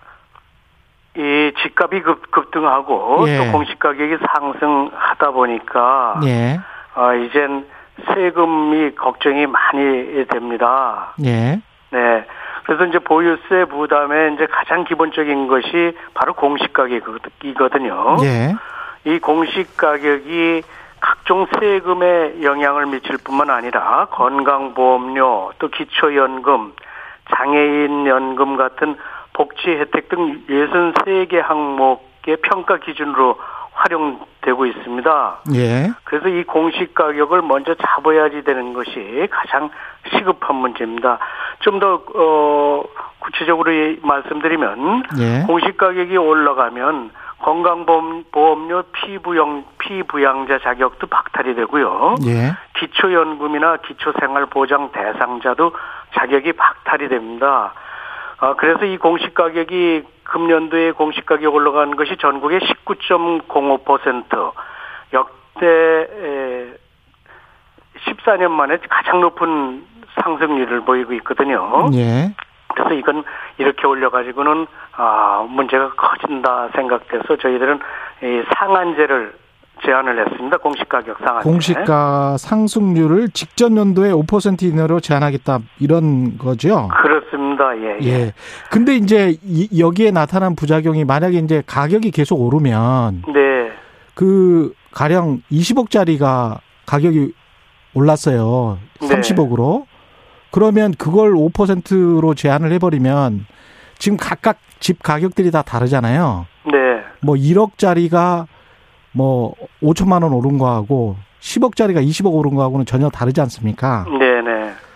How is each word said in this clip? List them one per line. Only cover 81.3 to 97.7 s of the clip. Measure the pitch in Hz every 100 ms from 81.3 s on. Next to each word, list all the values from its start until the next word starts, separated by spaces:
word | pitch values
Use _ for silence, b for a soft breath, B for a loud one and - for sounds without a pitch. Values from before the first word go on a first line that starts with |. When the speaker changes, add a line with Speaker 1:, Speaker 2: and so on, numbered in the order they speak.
| 117 120
Speaker 2:
공시가 | 170 165 156 190 151 143 143 139 139
상승률을 | - 220 214 226 202 165 156 180 233
직전 | - - - 240 214
연도에 | 202 185 202
오 | 170
퍼센트 | 156 208 202 185 180
이내로 | 156 160 170
제한하겠다, | - 143 147 135 - 131 113 -
이런 | 143 165 160 131 123 110
거죠? | 131 123 156 208 104
Speaker 1:
그렇습니다. | 87 147 151 - 143 139 139 135 113
예, | 110 101
예. | 127
Speaker 2:
예. | 127 117 - B B B
근데 | 220 240 262
이제 | 202 214 196 160
이, | 196 160 208 170
여기에 | 170 175 220
나타난 | 180 147 185 190 160
부작용이, | 147 156 160 156 139
만약에 | 139 180 175
이제 | 160 156 -
가격이 | 139 147 214 220
계속 | 156 143 165
오르면 | 120 147 143 110 117 131 113 90 90
Speaker 1:
네. | 143 139 131 117 110 B B B -
Speaker 2:
그 | 190 196 185 165 147 - _
가령 | - 147 180 170 127 -
이십억짜리가 | 147 170 277 226 214 165 151 139 131 117 113 - _ -
가격이 | 147 165 156 139 - _ _ _